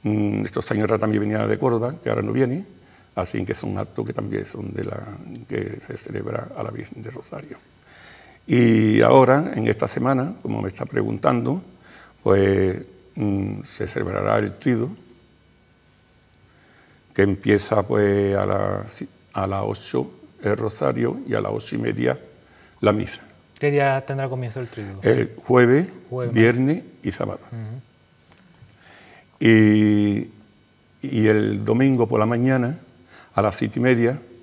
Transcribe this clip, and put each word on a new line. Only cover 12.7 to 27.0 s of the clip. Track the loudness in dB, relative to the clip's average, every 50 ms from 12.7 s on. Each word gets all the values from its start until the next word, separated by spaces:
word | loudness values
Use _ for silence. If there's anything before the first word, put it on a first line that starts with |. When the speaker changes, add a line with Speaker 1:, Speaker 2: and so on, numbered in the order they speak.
| -2 -4 -10 -16 -20 -20 _ -16 _
Speaker 1:
mm, | -4 -2 -2 -2 -2 -4 -4 -6 -10 -12
se | -16 -10 -10 -10
celebrará | -8 -6 -6 -6 -4 -4 -4 -2 0 0 0
el | -2 -4 -8
trido, | -4 -2 0 0 0 -2 -4 -6 -14 -20 -20 -20 _ _ _ _ _ _ _ _ _ _ _ _ _ _ _ _ _ _ _ _ _ _ _ _ _ _ _ _ _ _ _ _ _ _ _ _ _ _ _ _
que | 2 2
empieza, | 2 2 -2 2 2 2 2 2 0 0 0 0
pues, | 0 0 2 2 2 2 2 0 0 0
a | 0 0
las | 0 0 -2 -2 -2 -4 -4 -8 -10
si-, | -14 -14 -14 -16 _ _ _ _ -6
a | -4 -4
las | -4 -4 -4 -4
ocho | -6 -6 -8 -10 -4 -4 -4 -4 -4 -10 -20 -20 -20 _ -6
el | -2 -2 -2
rosario | -2 -4 -6 -4 -2 -2 -2 0 0 -2 -4 -4 -6 -6
y | -4 -4
a | -4
las | -2 -4 -6
ocho | -6 -8 -8 -8
y | -4
media | -4 -4 -4 -2 -2 -2 -2 -4 -8 -20 -20 _ _ _ _ _ -20 _ _ _
la | 2 2 2
misa. | 2 -2 -8 -10 -18 -20 -20 -20 _ _ _ _ -4
Speaker 2:
¿Qué | -2 0
día | 0 2 0 0 -2 -2 -4
tendrá | -6 -6 -6 -6
comienzo | -6 -6 -8 -8 -8 -10 -10
el | -12 -12
triduo? | -12 -12 -12 -12 -12 -2 2
Speaker 1:
El | 2 2 2 0 -4 -6 -14 0
jueves, | 4 6 6 8 8 6 4 2 0 -8 -18 -14 -10
Speaker 2:
Jueves. | -8 -6 -6 -2 4
Speaker 1:
viernes | 4 6 6 4 4 0 0 0 -2 -6 -14 -20 -8